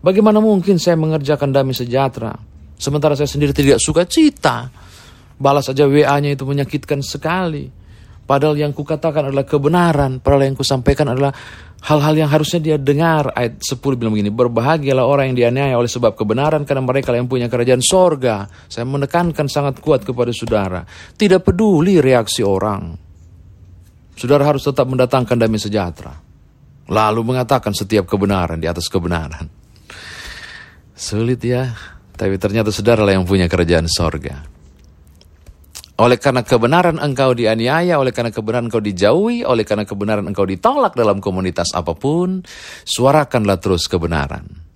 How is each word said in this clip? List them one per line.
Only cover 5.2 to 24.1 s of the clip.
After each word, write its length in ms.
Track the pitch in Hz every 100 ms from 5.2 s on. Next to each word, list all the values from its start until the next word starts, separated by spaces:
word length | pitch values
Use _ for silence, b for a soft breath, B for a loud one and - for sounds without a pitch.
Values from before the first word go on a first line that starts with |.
| B -
Balas 240 | 139 143 131
saja 240 | 135 143
W 160 | 143 139
A-nya 320 | 143 147 139
itu 80 | 135
menyakitkan 560 | 143 135 147 - 143
sekali. 640 | 135 151 156 180 180 147 131 - b b b b
Padahal 320 | - 139 156
yang 160 | 147 147
kukatakan 560 | 143 143 156 165 151 139
adalah 100 | 139
kebenaran, 800 | 135 147 143 175 170 147 139 127
padahal 240 | - 139 135
yang 80 |
kusampaikan 560 | 131 139 135 120 139 147
adalah 240 | 127 139 - B B B B
hal-hal 320 | - 151 147
yang 160 | 156 151
harusnya 320 | 151 151 170
dia 140 | 156 151
dengar. 560 | 135 143 165 156 135
Ayat 240 | - 120 113
sepuluh 400 | - 127 139 127
bilang 160 | 113
begini, 160 | 107 101
"Berbahagialah 720 | 110 123 117 127 160 139 131
orang 320 | 123 143 131
yang 160 | 127 117
dianiaya 240 | 127 139
oleh 160 | 123 120
sebab 240 | 127 117
kebenaran, 480 | - 107 110 147 156
karena 240 | 143 135 131
mereka 240 | 131 131
yang 160 | 120 123
punya 240 | 127 120
kerajaan 320 | 120 120 127
sorga." 640 | 123 190 185 147 127 104 101 B B
Saya 160 | - 123
menekankan 640 | 139 139 170 175 156 147
sangat 320 | 151 143 127
kuat 240 | - 139 -
kepada 240 | 123 120
saudara, 560 | 117 117 110 95 90 82 B B -
tidak 320 | 208 185 185
peduli 480 | 175 214 170 175 180
reaksi 480 | 131 127 110 - 101
orang, 480 | 95 107 101 82 82 - - - - - - - - - - -